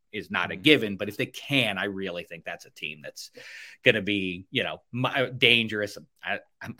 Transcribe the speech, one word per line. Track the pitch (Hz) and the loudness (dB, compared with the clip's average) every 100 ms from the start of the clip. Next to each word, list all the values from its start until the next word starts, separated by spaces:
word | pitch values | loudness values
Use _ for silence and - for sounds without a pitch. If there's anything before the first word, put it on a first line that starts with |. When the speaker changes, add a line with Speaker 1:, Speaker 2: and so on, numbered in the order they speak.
| _ | _
Speaker 1:
is | 107 85 | -12 -4
not | 98 87 | -2 -2
a | |
Speaker 2:
Mm-hmm. | 87 | 2
Speaker 1:
given, | 117 139 107 95 | 6 6 4 -4
but | 104 | -6
if | 104 | -4
they | 123 | -6
can, | - - 139 110 95 | -6 0 2 2 0
I | 101 | -4
really | 95 95 87 | -4 -6 -6
think | 82 85 | -10 -12
that's | 90 85 - | -12 -12 -14
a | |
team | - 76 76 | -12 -12 -10
that's | 69 - - - - - - - | -14 -14 -16 -16 -18 -18 -18 2
gonna | 127 110 | 4 4
be, | 95 101 92 90 - | 2 0 0 -6 -6
you | - | -4
know, | 90 80 - | -2 -6 -8
mi-, | 120 127 143 123 127 | -4 -2 0 -2 4
dangerous. | 120 117 110 107 101 - - _ | 6 6 2 -2 -4 -6 -18 _
I, | 87 101 - - | -6 -6 -8 -16
I, | - | -14